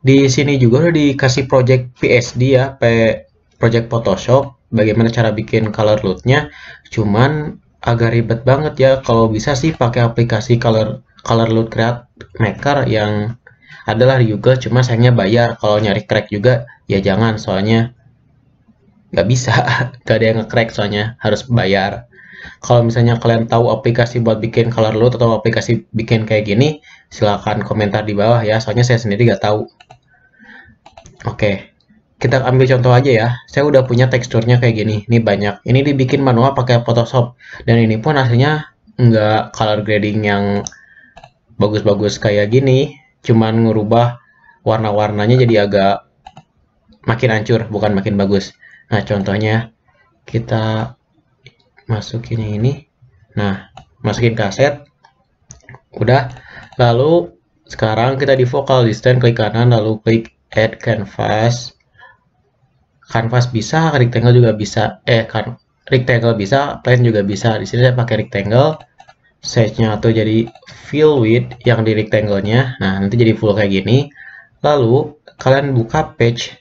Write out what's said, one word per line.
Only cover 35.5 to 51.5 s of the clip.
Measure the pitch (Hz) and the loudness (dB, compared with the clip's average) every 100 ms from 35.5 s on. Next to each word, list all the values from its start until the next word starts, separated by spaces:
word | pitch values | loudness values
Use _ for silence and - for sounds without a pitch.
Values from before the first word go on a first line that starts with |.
| 101 | -6
Ini | - 123 | 0 0
dibikin | 143 135 127 139 | 2 0 0 0
manual | 135 117 131 | 2 2 2
pakai | 139 123 120 | 0 0 0
Photoshop. | 120 120 117 131 120 - - - | 0 0 0 0 -2 -6 -20 -12
Dan | - 117 | 0 2
ini | 113 110 | 2 0
pun | 110 147 | 0 0
hasilnya | 127 120 139 151 151 _ _ - | 2 2 2 0 -6 _ _ 2
nggak | 123 110 107 110 110 - | 4 4 2 0 -4 -4
color | 110 107 | -2 -2
grading | 101 104 104 104 104 | -2 -2 0 -2 -2
yang | 101 101 101 - - _ _ _ - - _ _ - | 0 -2 -4 -6 -16 _ _ _ -20 -20 _ _ -2
bagus-bagus | 104 104 101 101 104 - | -2 0 0 0 -2 -2
kayak | 110 104 104 | -2 0 2
gini. | 120 135 131 143 - _ _ | 2 2 2 0 -8 _ _
Cuman | - 113 110 113 | 0 2 2 2
ngerubah | 113 110 104 117 120 123 _ _ _ _ - | 2 0 0 2 2 -2 _ _ _ _ -2
warna-warnanya | 110 110 104 104 104 104 127 120 | -2 0 -2 -2 -2 2 4 4
jadi | 107 | 2
agak | 101 98 98 101 _ _ - - _ _ _ _ _ _ - | 2 2 2 0 _ _ -20 -20 _ _ _ _ _ _ -4
makin | 113 127 110 | -2 0 -2
hancur, | 104 113 110 | 0 -2 -2
bukan | 104 104 101 | -4 -2 -2
makin | 101 101 | -2 -2
bagus. | 98 101 95 _ _ _ _ | 0 -2 -4 _ _ _ _
Nah, | 107 | -4
contohnya | 98 104 98 98 107 113 113 _ _ _ _ _ - | -2 -4 -2 -2 0 -2 -4 _ _ _ _ _ -8
kita | 113 123 113 110 110 113 - _ _ _ _ - | -8 -4 -4 -4 -4 -6 -12 _ _ _ _ -20